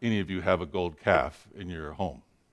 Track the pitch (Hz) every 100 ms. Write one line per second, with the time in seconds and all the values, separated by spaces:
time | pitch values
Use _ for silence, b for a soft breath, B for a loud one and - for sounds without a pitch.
0 | 117 107 90 90 90 90 82 90 87 80
1 | 104 85 67 - - - 90 82 76 78
2 | 92 65 - _ _